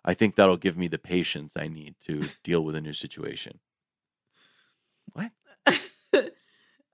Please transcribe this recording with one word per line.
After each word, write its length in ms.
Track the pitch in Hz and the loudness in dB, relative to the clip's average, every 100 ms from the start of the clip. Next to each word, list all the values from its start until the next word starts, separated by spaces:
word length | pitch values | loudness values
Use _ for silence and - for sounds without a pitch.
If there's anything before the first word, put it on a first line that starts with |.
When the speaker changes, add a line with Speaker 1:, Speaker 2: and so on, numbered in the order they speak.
Speaker 1:
I 100 | - | -4
think 220 | 92 107 - | 2 2 6
that'll 200 | 95 90 | 6 6
give 200 | 95 85 | 0 -2
me 80 | 87 | -4
the 120 | 80 | -4
patience 560 | - 90 82 76 76 80 | -2 -2 -2 -6 -8 -8
I 100 | 78 | -8
need 300 | 80 76 - - | -10 -16 -16 -8
to 160 | 76 71 | -6 -8
Speaker 2:
<laughs> 100 | - | -10
Speaker 1:
deal 180 | - 85 | -2 0
with 120 | 78 78 | 0 -6
a 40 | |
new 120 | 78 | -8
situation." 680 | 73 - - 73 67 - - _ _ _ _ _ _ _ _ _ _ _ _ _ _ - | -10 -12 -12 -12 -12 -14 -18 _ _ _ _ _ _ _ _ _ _ _ _ _ _ -16
What? 200 | - 220 - _ _ 294 | -12 -12 -14 _ _ 0
Speaker 2:
<laughs> 680 | 320 - _ _ 302 - - _ _ _ _ _ | 0 -2 _ _ 0 0 -8 _ _ _ _ _